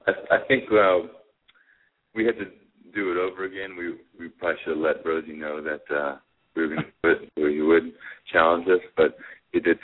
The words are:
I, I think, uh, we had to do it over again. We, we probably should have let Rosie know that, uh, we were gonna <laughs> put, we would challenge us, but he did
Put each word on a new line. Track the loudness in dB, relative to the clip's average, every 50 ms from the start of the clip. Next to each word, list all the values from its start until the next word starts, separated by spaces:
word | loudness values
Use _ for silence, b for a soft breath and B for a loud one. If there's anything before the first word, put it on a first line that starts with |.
| -4
I, | -4 -4 -2 -2 0 0
I | 0 2
think, | 2 0 0 2 2
uh, | 4 6 6 6 4 2 0 -4 -12 -20 _ _ _ _ _ b b b b b b b b b _ _ _ _ -4
we | -2 0
had | 0 -2 -2
to | -6 -12 -14 _ _ _ _ _ _ _ -6
do | -4 -2 -2
it | -2
over | -2 -2 -4 -4 -6 -8
again. | -8 -8 -10 -12 -12 -10
We, | -10 -10 -10 -10 -12 -16 _ _
we | -18 -18 -16
probably | -12 -6 -4 -4 -4 -4 -4
should | -6 -4
have | 0 0
let | 0 0 -2 -2
Rosie | -4 -4 -4 -4 -8 -12
know | -12 -10 -10 -8 -8
that, | -8 -8 -8 -8 -8 -6 -4
uh, | -4 -4 -4 -8 -10 _ _ _ _ _ _ -6
we | -4 -4
were | -2 -4
gonna | -6 -8 -8 _
<laughs> | _ 2
put, | 2 2 2 -2 -8 -4
we | -2 0 0 0 2
would | 4 4 4 4 4 0 B B B B B B _ 0
challenge | 2 4 4 4 4 2 2
us, | 2 2 2 0 0 _
but | 2 2 2 0 B B B B B _ _
he | -2 0
did | 2 0 0 0